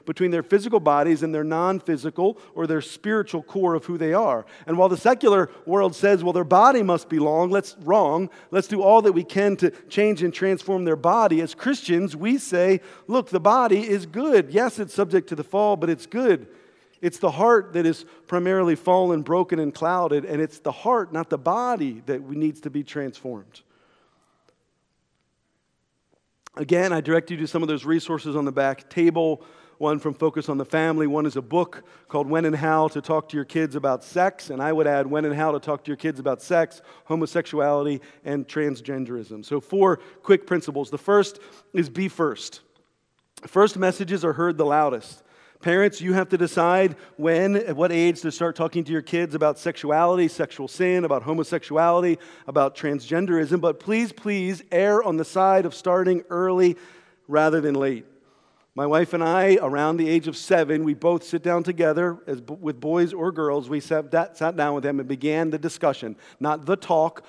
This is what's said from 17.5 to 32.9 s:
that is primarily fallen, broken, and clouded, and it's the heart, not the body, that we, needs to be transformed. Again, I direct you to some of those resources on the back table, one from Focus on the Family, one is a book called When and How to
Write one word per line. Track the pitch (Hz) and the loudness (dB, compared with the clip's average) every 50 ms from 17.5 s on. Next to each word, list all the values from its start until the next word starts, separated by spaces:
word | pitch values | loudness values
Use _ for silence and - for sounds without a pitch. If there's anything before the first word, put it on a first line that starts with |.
| 233 214 190 185 165 | 4 2 2 0 -2
that | 175 170 | -2 0
is | 160 156 - - - - - _ | 0 -2 -2 -8 -18 -20 -20 _
primarily | - 180 180 175 185 190 190 185 170 160 | -6 -4 -2 0 0 0 0 0 0 0
fallen, | - - 185 180 185 185 175 170 156 147 | 0 0 2 2 2 2 2 0 -2 -2
broken, | 151 165 180 180 185 180 160 | 0 0 0 0 0 -2 -2
and | 156 147 139 | -2 -4 -4
clouded, | - 160 165 180 180 175 156 147 147 139 | -4 -2 -2 0 0 0 0 -2 -2 -2
and | - 156 147 156 | -4 -4 -4 -4
it's | 151 - - | -4 -6 -8
the | - 151 127 | -8 -8 -8
heart, | - - 214 254 233 190 - 151 | -4 -2 0 0 0 -2 -4 -6
not | 160 165 - | -6 -4 -4
the | 156 131 | -6 -4
body, | 127 160 185 233 247 247 240 190 151 135 113 113 120 | -2 -2 -2 0 -2 -2 -2 -2 -4 -6 -6 -8 -8
that | - 139 127 139 | -6 -6 -6 -8
we, | 135 143 | -8 -6
needs | 147 156 156 147 151 - | -4 -4 -4 -4 -6 -10
to | 151 | -8
be | 135 147 143 | -8 -8 -8
transformed. | - - 147 139 131 120 - - 127 120 104 98 - _ - _ _ _ _ _ _ _ _ _ _ _ _ _ _ _ _ _ _ _ _ _ _ _ _ _ _ _ _ _ _ _ _ _ _ _ _ _ _ _ _ _ _ _ _ _ _ _ _ _ _ _ _ _ _ _ _ _ - - | -8 -8 -8 -8 -8 -10 -12 -12 -12 -12 -12 -14 -20 _ -20 _ _ _ _ _ _ _ _ _ _ _ _ _ _ _ _ _ _ _ _ _ _ _ _ _ _ _ _ _ _ _ _ _ _ _ _ _ _ _ _ _ _ _ _ _ _ _ _ _ _ _ _ _ _ _ _ _ -20 -12
Again, | 139 147 135 170 175 185 190 170 | -10 -2 0 0 2 2 0 0
I | 160 | -2
direct | 131 147 160 165 165 165 | 0 0 0 0 0 -2
you | 175 | -6
to | 156 160 | -8 -6
some | 147 - 170 165 | -6 -4 -4 -2
of | 156 | -2
those | 156 139 127 | -4 -4 -2
resources | 147 160 165 - - 165 147 127 151 143 | -2 -2 -2 -2 -4 -6 -6 -6 -6 -4
on | 151 143 | -4 -4
the | 139 | -2
back | 131 139 135 135 131 - - _ | 0 0 0 0 -2 -4 -10 _
table, | - 175 170 170 160 170 165 160 156 - - - - - - _ _ - | -2 2 2 2 2 2 0 0 -2 -4 -8 -14 -20 -20 -20 _ _ -6
one | 147 151 151 143 | -4 -2 -2 -2
from | 147 156 143 | -4 -6 -4
Focus | - 160 160 - 160 143 - | -2 -2 -2 -2 -4 -4 -4
on | 143 139 | -4 -4
the | 135 | -4
Family, | - - 156 160 165 160 156 156 | -2 -2 0 0 0 0 0 0
one | 147 143 151 151 | 0 0 -2 -2
is | 156 127 | -2 -4
a | 135 | -6
book | 123 110 151 180 175 - - - - - - - _ _ | -6 -2 -2 0 0 -2 -6 -12 -20 -20 -20 -20 _ _
called | - 147 147 135 | -4 -4 -2 -2
When | 151 165 165 | -2 -2 0
and | 156 160 | 0 -2
How | 143 151 160 156 156 156 | -2 0 0 2 2 2
to | 156 | 0